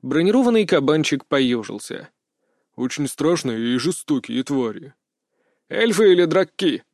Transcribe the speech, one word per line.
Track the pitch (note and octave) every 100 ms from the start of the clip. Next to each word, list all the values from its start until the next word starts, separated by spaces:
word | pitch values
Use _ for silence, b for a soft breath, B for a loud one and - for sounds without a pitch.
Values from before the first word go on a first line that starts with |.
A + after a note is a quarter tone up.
Бронированный | C3 C#3 F3 A#3 B3 A3+ G3
кабанчик | E3 C#3 D#3 D3 C#3 -
поежился. | C#3+ B2+ A#2+ G#2+ G#2 - - - _ _ _ _ _ _ -
«Очень | B2 - C#3
страшные | - D3 E3+ C3 A2+ A#2 B2+
и |
жестокие | C#3 F3+ - C#3 - A#2+
твари». | C3 C#3+ A#2+ G#2 C3+ _ _ _ _ _ _ _ _
«Эльфы | D3+ A3+ F#3+ G#3+
или | F3+ F3
дракки?» | F3+ F3+ _ F#3 B2+ _